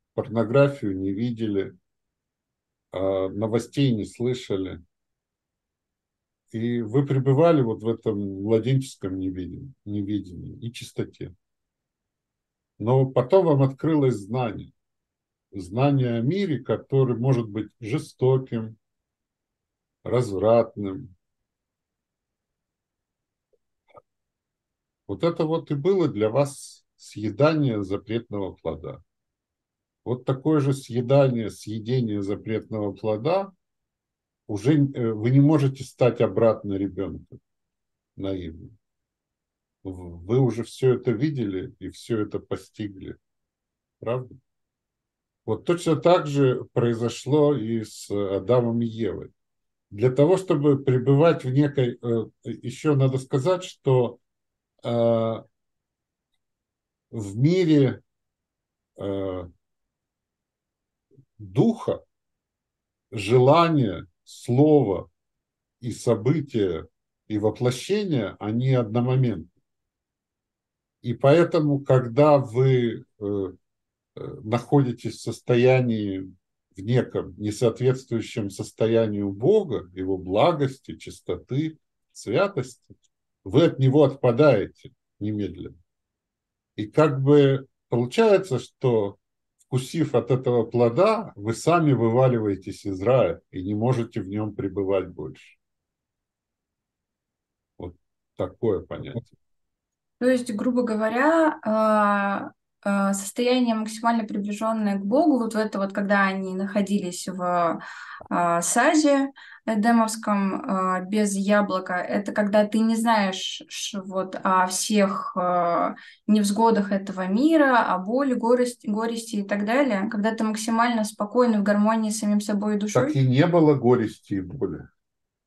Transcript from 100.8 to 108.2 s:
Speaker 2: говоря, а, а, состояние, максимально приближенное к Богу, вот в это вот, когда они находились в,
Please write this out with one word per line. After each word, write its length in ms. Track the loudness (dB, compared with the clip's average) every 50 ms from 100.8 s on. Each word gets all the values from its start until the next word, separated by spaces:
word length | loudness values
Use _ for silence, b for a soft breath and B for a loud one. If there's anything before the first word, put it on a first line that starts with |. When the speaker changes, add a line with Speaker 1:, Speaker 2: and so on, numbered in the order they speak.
| 0
Speaker 2:
говоря, 760 | -2 -2 -2 -2 -2 0 2 2 2 4 4 2 2 0 -2 -4
а, 880 | -2 0 2 2 2 2 2 2 2 2 0 0 -2 -2 -4 -6 -10 -14 _ _ _ _ _ _
а, 300 | -2 0 0 0 0 0
состояние, 600 | -2 -6 -8 -6 -2 0 2 2 2 2 2 0
максимально 500 | -2 -4 -6 -8 -2 0 0 0 0 -2
приближенное 720 | -2 -4 -6 -6 -6 -6 -4 -2 -2 -2 0 0 -2 -2 -2
к 60 | -2
Богу, 340 | 0 2 2 4 4 2 2
вот 160 | 0 -2 -2
в 40 | -2
это 200 | -2 -2 -2 -4
вот, 140 | -6 -4 -4
когда 320 | -4 -2 0 2 2 2
они 280 | 2 0 -2 -4 -6 -6
находились 720 | -6 -6 -2 -2 -2 0 0 0 -2 -2 -4 -8 -8 -10 -10
в, 520 | -8 -6 -4 -2 0 0 0 0 -2 B B B B B B B B B